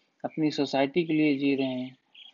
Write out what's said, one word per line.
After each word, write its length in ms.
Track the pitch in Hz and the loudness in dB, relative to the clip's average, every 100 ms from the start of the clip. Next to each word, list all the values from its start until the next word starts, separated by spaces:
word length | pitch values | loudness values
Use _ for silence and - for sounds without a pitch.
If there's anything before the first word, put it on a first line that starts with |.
| _ _ | _ _
अपनी 260 | 139 - 151 | -8 -2 -2
society 540 | 143 135 135 139 175 | 0 -2 0 0 0
के 80 | 160 | 0
लिए 260 | 156 151 139 | 2 2 2
जी 160 | 143 | 0
रहे 120 | 135 135 | 0 -2
हैं। 300 | 127 127 - _ - - | -4 -8 -14 _ -20 -20